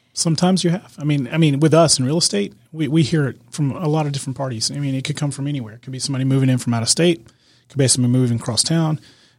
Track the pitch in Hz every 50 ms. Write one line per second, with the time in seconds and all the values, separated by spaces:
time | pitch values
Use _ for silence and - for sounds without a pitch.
0 | _ _ - - - 175 160 - 180 180 190 175 - 175 165 196 - - - -
1 | 143 151 147 143 127 120 160 160 165 151 139 135 156 156 139 160 170 151 - -
2 | 127 127 151 175 165 - - 202 202 - - - _ _ - 156 160 123 147 165
3 | 160 - 165 156 143 127 120 - _ - - - 147 135 117 147 185 151 151 156
4 | 151 147 139 135 - 139 127 127 139 131 120 110 113 - - 143 143 139 135 131
5 | 131 - 143 - 151 143 135 - 139 143 147 139 117 107 107 120 - - 131 131
6 | - - 139 127 131 135 135 135 135 131 127 123 - 123 120 113 113 - - -
7 | 160 175 170 - - - _ _ _ _ _ _ _ _ - 135 139 123 - 127
8 | 123 120 123 127 127 120 117 117 - - 117 - - - 160 165 165 156 156 -
9 | - - - _ _ _ _